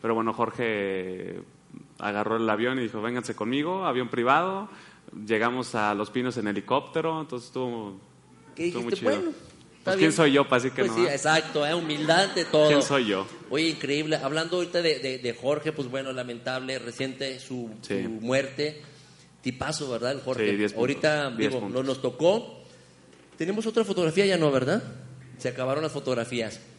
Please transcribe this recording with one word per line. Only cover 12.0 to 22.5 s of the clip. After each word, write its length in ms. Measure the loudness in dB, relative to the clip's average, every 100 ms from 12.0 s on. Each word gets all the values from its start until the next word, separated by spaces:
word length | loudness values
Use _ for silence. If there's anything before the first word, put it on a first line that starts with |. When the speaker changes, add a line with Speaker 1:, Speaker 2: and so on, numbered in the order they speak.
| 4 6 6
Speaker 2:
de 160 | 2 4
todo. 220 | 6 8
Speaker 1:
¿Quién 120 | 8
soy 240 | 6 2 4
yo? 200 | 0 -2 -10 -4
Speaker 2:
Oye, 160 | 0 0
increíble. 460 | 0 -2 0 0 0
Hablando 400 | 0 -2 0 0
ahorita 240 | 0 2
de, 160 | 2 2
de, 180 | -2 -4
de 140 | -4 -2
Jorge, 380 | 0 0 -2
pues 160 | -4 -4
bueno, 200 | -4 -4
lamentable, 680 | -6 -6 -6 -4 -4 -4 -6
reciente 600 | -6 -6 -6 -4 -8 -8
su, 300 | -8 -8 -8 -12
Speaker 1:
Sí. 200 | -4 -4
Speaker 2:
su 60 | -2
muerte. 720 | -4 0 0 0 -4 -4 -6 -18 -20 -20 -20 -20 -8
Tipazo, 480 | -8 -4 -6 -4 -4
¿verdad, 220 | -2 -2
el 100 | -4
Jorge? 300 | -4 0 2
Speaker 1:
Sí, 40 | 2
diez 160 | 0
puntos, 60 | 2
Speaker 2:
Ahorita, 480 | 0 2 2 2 -2
Speaker 1:
diez 180 | 0 0
Speaker 2:
digo, 100 | 0
Speaker 1:
puntos. 200 | -2 -2
Speaker 2:
no 60 | -2
nos 120 | -2
tocó. 600 | -2 2 4 4 -2